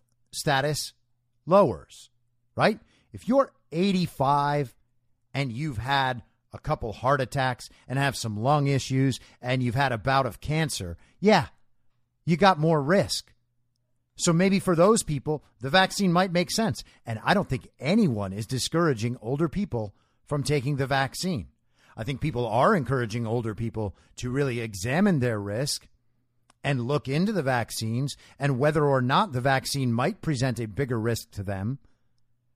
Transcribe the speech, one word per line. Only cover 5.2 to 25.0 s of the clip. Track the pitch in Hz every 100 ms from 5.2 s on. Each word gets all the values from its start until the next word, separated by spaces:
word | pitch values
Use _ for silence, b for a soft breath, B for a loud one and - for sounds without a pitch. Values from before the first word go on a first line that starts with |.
| _
and | 135 139
you've | 113 156 113
had | 120 139 131 120 - _ _
a | 101
couple | - 151 113
heart | - 127 139
attacks | 123 143 131 123 - b b
and | 131
have | 139
some | - 117 104
lung | 123 147 139
issues | 135 - 131 135 120 b b
and | 123 131
you've | 123
had | 117 139
a | 113
bout | 135 135
of | 123 -
cancer, | 127 156 156 - 87 85 b b
yeah, | 196 190 123 _ _ _ _ _ _ _
you | - 165
got | 196 160
more | 160 156
risk. | 135 190 107 - - _ _ _ _ _ _ _ _
So | - 180
maybe | 165 190 190
for | 190
those | 165 185 226
people, | - 143 147 151 _ -
the | 131
vaccine | 185 190 - 190
might | 170 190
make | 175 175
sense. | - 220 107 - b
And | - 110
I | 131
don't | 185 160
think | 131 - -
anyone | 127 220 180 104 98
is | 98 110
discouraging | 131 - 160 170 117 120 127
older | 110 143 170
people | 185 202 120 104 _ _ _
from | - 147
taking | 139 151 131 139
the | 131
vaccine. | 135 135 - 180 139 78 _ _ b b b
I |
think | 120 131
people | 156 117 117
are | 113 165
encouraging | 202 120 135 117 120 113
older | 120 113
people | 104 113 107 104 b b -
to | 123
really | 131 143 120
examine | 110 98 113 151